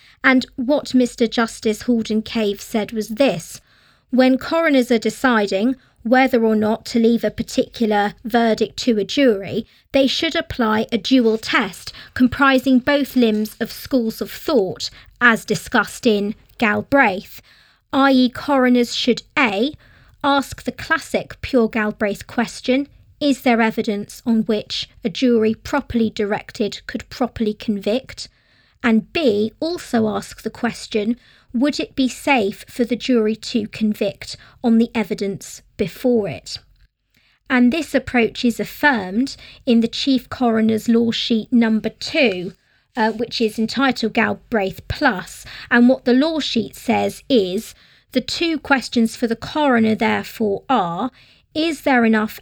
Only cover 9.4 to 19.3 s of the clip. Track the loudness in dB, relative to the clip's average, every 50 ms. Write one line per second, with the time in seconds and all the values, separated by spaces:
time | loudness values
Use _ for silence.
9.4 | -2 -6 -6 -6 -6 _ _ _ _ _ 2 2 2 2 2 0 -2 -2 -2 -4
10.4 | -6 -6 -2 -2 0 2 2 0 0 -2 -4 -4 0 2 4 4 4 4 2 0
11.4 | -2 0 0 0 0 -2 -6 -12 -16 -16 -16 -18 -20 -10 0 2 2 2 4 2
12.4 | 4 4 4 4 4 4 2 4 4 2 2 2 0 0 2 2 4 4 2 0
13.4 | -2 -4 -6 -8 -8 -8 -8 -14 -8 -2 0 0 0 0 -4 -6 -8 -10 -10 -10
14.4 | -4 0 2 2 2 0 -4 -8 -10 -12 -14 -16 -20 -18 _ 2 4 4 4 2
15.4 | 0 -4 -4 -4 -4 -2 0 0 0 0 -6 -2 0 2 2 2 0 -4 -6 _
16.4 | _ _ _ -2 0 0 0 -2 -2 2 4 4 4 4 2 -2 -10 -14 -20 -20
17.4 | -20 _ _ _ _ _ _ _ _ -4 0 2 4 4 4 4 4 2 0 -4
18.4 | -4 0 2 2 4 4 4 4 2 0 -2 -4 0 0 0 0 -2 _